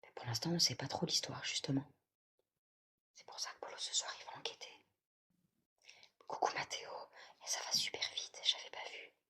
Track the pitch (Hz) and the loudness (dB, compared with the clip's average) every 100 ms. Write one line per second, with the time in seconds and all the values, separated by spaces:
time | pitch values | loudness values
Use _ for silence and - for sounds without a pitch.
0 | - - 123 117 160 170 - 127 139 - | -14 -8 -2 0 4 6 6 6 0 2
1 | - - - 127 - - - 135 135 _ | 4 2 2 -4 -2 -2 4 2 2 _
2 | _ _ _ _ _ _ _ _ _ _ | _ _ _ _ _ _ _ _ _ _
3 | _ - - - - - - - - - | _ -20 -14 -6 -6 -4 -10 -6 0 0
4 | - - - - - - - - _ _ | 0 -6 -10 -6 -6 -6 -14 -14 _ _
5 | _ _ _ _ _ _ _ _ - - | _ _ _ _ _ _ _ _ -20 -20
6 | - _ - - - - - - - - | -20 _ -10 0 2 2 -2 -4 -6 -8
7 | - - - - - - - - - - | -10 -16 -18 -14 -4 -2 2 2 2 0
8 | - - - - - - - - - - | -2 -2 -6 2 4 4 -2 -8 -8 -8
9 | - _ | -12 _